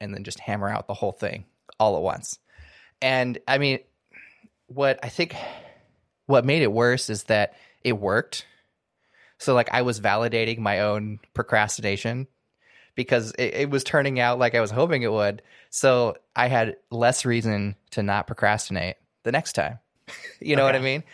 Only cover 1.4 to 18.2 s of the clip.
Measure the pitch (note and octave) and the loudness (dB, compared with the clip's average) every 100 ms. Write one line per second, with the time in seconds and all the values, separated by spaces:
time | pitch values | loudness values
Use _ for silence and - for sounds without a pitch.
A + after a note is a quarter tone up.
1.4 | - _ _ - G#2+ E2+ F2+ - - - | -12 _ _ 0 2 2 -2 -4 -8 -16
2.4 | _ - - - _ - C3 C3 B2+ A#2+ | _ -20 -20 -20 _ -4 0 0 0 -4
3.4 | - C#3 C#3+ C3 - _ _ - - _ | 0 2 2 -2 -6 _ _ -20 -20 _
4.4 | _ _ - C3 C#3 B2+ A#2 - E3+ - | _ _ -12 0 0 0 -4 -4 -4 -6
5.4 | - - - - _ _ _ _ - C3+ | -14 -14 -20 -20 _ _ _ _ 2 2
6.4 | B2+ D#3+ A#2+ A2 A#2+ B2 - G#2 - G#2+ | 4 2 2 2 2 2 -2 -6 0 2
7.4 | G#2 - _ _ B2 G#2+ G2+ G#2+ - - | 2 -4 _ _ -2 0 0 0 -2 -8
8.4 | - _ _ _ _ _ _ _ _ - | -14 _ _ _ _ _ _ _ _ -6
9.4 | - B2+ A#2 B2 B2 A2 G2+ G#2 A#2 A2+ | 2 2 4 0 0 0 0 0 0 -2
10.4 | A2+ A2+ G#2 G2 G#2 G#2+ G#2+ G#2+ _ - | -2 -2 0 0 0 0 -4 -10 _ -8
11.4 | - A2 G#2 - G#2+ G2 A2+ B2 C3+ _ | 0 2 0 -2 -4 -4 -4 -6 -8 _
12.4 | _ _ _ _ _ - A#2+ B2 A2 - | _ _ _ _ _ -8 0 0 0 -2
13.4 | A#2+ - C#3+ C#3 - D3+ C#3 C3 B2 B2 | -2 -2 -2 -2 0 0 2 2 2 2
14.4 | B2 A#2 G#2+ A2+ E3+ D3 A#2 G#2+ G2+ G2+ | 2 2 0 2 2 2 0 2 0 -2
15.4 | - - _ - C3+ B2 A#2 - _ - | -10 -20 _ 0 4 4 2 -2 _ -2
16.4 | B2 B2+ A2+ - - A#2 A#2 B2 B2+ A#2 | 2 2 0 -4 -10 0 2 2 0 0
17.4 | A2+ G#2 G2+ G2 _ - G2+ G2+ | 0 -2 -4 -6 _ -4 -2 -2